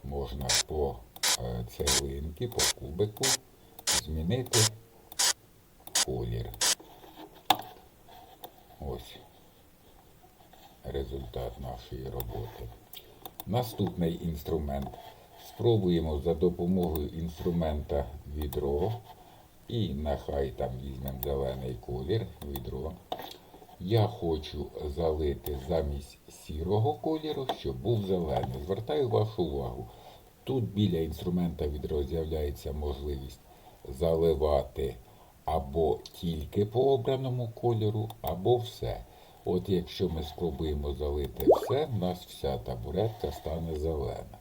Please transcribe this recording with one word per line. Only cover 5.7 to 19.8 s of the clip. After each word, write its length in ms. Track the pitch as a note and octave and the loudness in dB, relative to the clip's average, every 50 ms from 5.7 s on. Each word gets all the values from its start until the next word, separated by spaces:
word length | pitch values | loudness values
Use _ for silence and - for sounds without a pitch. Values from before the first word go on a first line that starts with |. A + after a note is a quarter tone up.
| - - - - - - - | -20 -20 -20 -2 0 2 2
колір. 440 | - B1+ A#1+ A#1 A#1 A#1 A1+ A1 A1 A1 A1+ - - - - - - - - - - - - - - - - - - - - - - - - - - - - - - - - - - - - - - - - - - - - | 2 0 -2 -2 -2 -2 -2 -4 -6 -2 0 2 2 2 0 -4 -20 -20 -20 -20 -20 -18 -18 -18 -18 -20 -20 0 0 0 0 0 -14 -18 -20 -20 -20 -20 -20 -20 -20 -20 -20 -20 -20 -20 -20 -20 -20 -20 -20 -20 -20 -14 -10
Ось 360 | - C#2 A#1+ A1+ - - - - - - - - - - - - - - - - - - - - - - - - - - - - - - - - - - - - - | -6 -6 -6 -6 -8 -14 -18 -18 -20 -20 -20 -20 -20 -20 -20 -20 -20 -20 -20 -20 -20 -20 -20 -20 -20 -20 -20 -20 -20 -20 -20 -20 -20 -20 -20 -20 -20 -20 -20 -14 -10
результат 760 | C2+ C2+ C#2 C2+ B1 C2+ C#2 C2 A#1 - C2 B1 A#1 A#1+ - | -4 -2 -2 -2 -2 -4 -6 -6 -6 -6 -4 -4 -4 -6 -8
нашої 500 | B1+ B1 B1+ B1 - - B1 C2 C2 C2 | -8 -8 -8 -10 -10 -10 -10 -8 -8 -6
роботи. 600 | A#1+ A#1+ A#1+ A1 - - - A2+ - - A#2 - - - - - - - - - - - - - - - - | -6 -6 -6 -6 -6 -8 -8 -8 -10 -12 -12 -12 -14 -16 -20 -18 -18 -18 -18 -18 -20 -20 -20 -20 -18 -14 -6
Наступний 760 | - F#2+ G#2 G#2 - - - G2+ F2 - - E2+ E2 E2+ - - | 0 0 0 0 -2 -2 -2 -2 0 0 0 0 0 0 -2 -2
інструмент. 640 | E2+ D#2+ D2+ - - D#2+ D#2 D2+ C#2 C#2 C#2+ C#2 C2 - - - - - - - - - - - | -4 -4 -4 -2 -2 0 0 0 -2 -2 -4 -4 -6 -8 -14 -16 -18 -18 -20 -20 -20 -20 -20 -20
Спробуємо 720 | - - - A2 A#2+ A2+ G#2 F#2 F2+ F2 E2 D2 D#2+ D2+ D2 | -18 -6 2 4 4 6 6 6 4 4 4 4 2 0 0
за 140 | C2+ E2+ E2 | 2 2 2
допомогою 760 | D#2+ F#2 F2 F2 - F2 F2 F#2+ F#2+ F2 E2 D#2 D#2+ D2 | 4 4 2 4 2 2 2 4 4 2 2 0 0 -2
інструмента 960 | - - E2 E2 E2+ - - - F#2 E2+ E2+ E2 D#2+ D2+ D2 - - D2 D2 C#2+ - - - - C#2 D2 | -2 -4 -4 -6 -6 -6 -2 -2 0 2 2 2 2 0 -2 -2 0 0 0 0 -2 -8 -12 -12 -8 -4
відро. 560 | D2 D2 C#2 - - C#2+ C#2 C#2+ D2 F#2 G#2+ A2+ A2+ - - - - - - - - - - - - - | -4 -4 -2 -2 -2 0 2 2 2 2 0 -2 -4 -8 -16 -20 -20 -20 -20 -20 -20 -20 -20 -20 -20 -10
І 220 | - A#2+ A#2 | -4 0 0